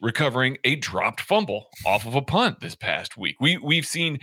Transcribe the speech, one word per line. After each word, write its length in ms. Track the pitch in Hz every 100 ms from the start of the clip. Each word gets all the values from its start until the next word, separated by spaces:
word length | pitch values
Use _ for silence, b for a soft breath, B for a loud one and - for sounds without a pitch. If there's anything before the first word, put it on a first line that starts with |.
recovering 580 | 110 - 147 123 131 135
a 120 | 123 147
dropped 440 | - - 101 -
fumble 480 | - 208 190 104 - -
off 220 | - 104 113
of 80 |
a 80 | 135
punt 380 | 131 185 240 -
this 140 | 165 -
past 400 | 101 73 - -
week. 200 | 87 -
We, 160 | 143 180
we've 300 | 147 165 -
seen 340 | 170 165 139